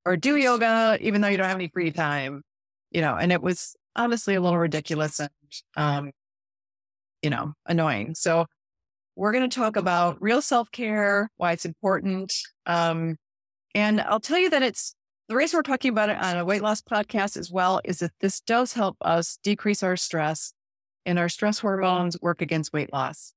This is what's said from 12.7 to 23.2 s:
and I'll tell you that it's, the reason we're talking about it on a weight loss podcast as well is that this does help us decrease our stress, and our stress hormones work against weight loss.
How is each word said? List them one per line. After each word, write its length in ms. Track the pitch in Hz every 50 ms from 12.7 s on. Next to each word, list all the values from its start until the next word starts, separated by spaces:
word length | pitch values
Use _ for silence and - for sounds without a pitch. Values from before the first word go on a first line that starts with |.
| 170 170 170 165 160 165 165 165 160 - _ _ _ _ _ _ _ _ _ _ -
and 280 | 208 208 214 214 202
I'll 180 | - - 208 220
tell 180 | - - 302 359
you 120 | 370 359
that 120 | 320 277
it's, 320 | 262 247 - - - - - _ _ _ _ _ _ -
the 80 | 220 262
reason 200 | 294 320 - 330
we're 60 | 294
talking 240 | - 269 254 - 262
about 220 | 226 220 214 208
it 80 | 208 -
on 180 | - 185 175
a 80 | 175 175
weight 180 | 175 202 208
loss 200 | 202 214 214 208
podcast 560 | - - 233 208 208 - - 214 196 202 - -
as 120 | 175 175
well 300 | 175 185 180 185 190 - -
is 140 | - 180 -
that 120 | 175 165 - _
this 220 | - 196 - -
does 320 | - - 226 240 254 240 -
help 240 | 240 208 190 - -
us 400 | - 165 165 175 170 - - -
decrease 420 | - 202 208 - - 208 208 - 202
our 120 | 180 180
stress, 560 | 180 - - - 165 151 156 160 - - - - _ _ _ _ _ _ _ _ _ -
and 120 | 185 175 175
our 120 | 170 175
stress 300 | - - 214 208 214 -
hormones 580 | - 208 196 190 190 185 185 180 180 175 170 175
work 200 | - 170 170 -
against 320 | 175 147 165 160 151 - -
weight 180 | 151 139 -
loss. 420 | - 139 127 135 160 -